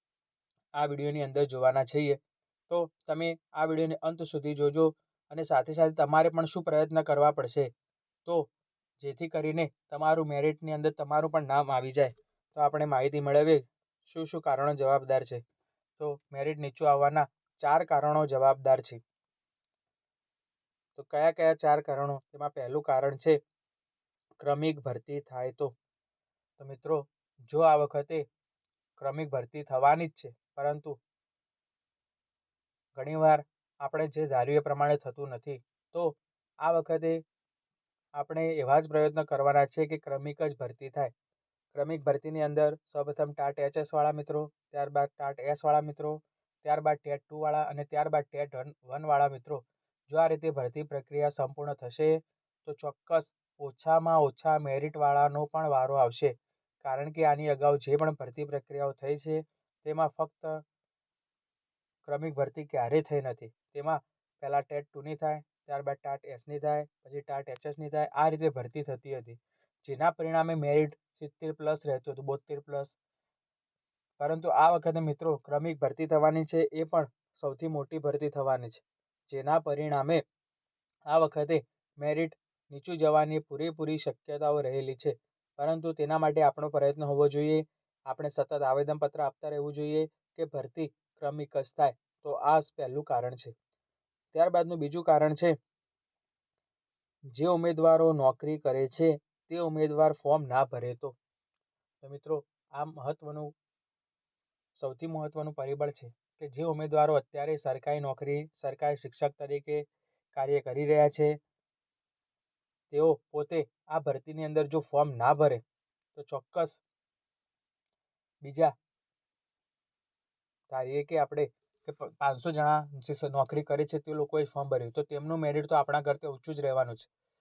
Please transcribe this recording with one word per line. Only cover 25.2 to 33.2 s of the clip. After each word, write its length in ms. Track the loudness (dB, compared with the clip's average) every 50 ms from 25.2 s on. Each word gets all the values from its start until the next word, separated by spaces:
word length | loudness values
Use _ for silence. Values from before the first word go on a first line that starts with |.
| -10 _
થાય 280 | -8 -8 -8 -8 -4 -4
તો. 80 | -4 -4 -4 _ _ _ _ _ _ _ _ _ _ _ _ _ _ _ _ -20
તો 40 | -18 -18
મિત્રો, 260 | -18 -12 -6 -4 -2 -2 -4 -6 _ _ _ _ _ _ -14 -4
જો 100 | 2 6 8 8
આ 80 | 8 6
વખતે 380 | 4 2 -2 -4 -4 -4 -4 -6 -6 -6 _ _ _ _ _ _ _ _ _ _ _ _ _ _
ક્રમિક 280 | -6 -6 -4 -4 -6 -4 -4
ભરતી 340 | -6 -6 -8 -10 -12 -8 -4
થવાની 400 | 0 2 4 4 4 4 0 -4
જ 20 | -8 -12
છે, 100 | -18 -20 -20 _ _ _ _
પરંતુ 360 | -4 -4 -4 -4 -4 -8 -12 -14 -14 _ _ _ _ _ _ _ _ _ _ _ _ _ _ _ _ _ _ _ _ _ _ _ _ _ _ _ _ _ _ _ _ _ _ _ _ _ _ _ -10
ઘણીવાર 420 | -8 -6 0 4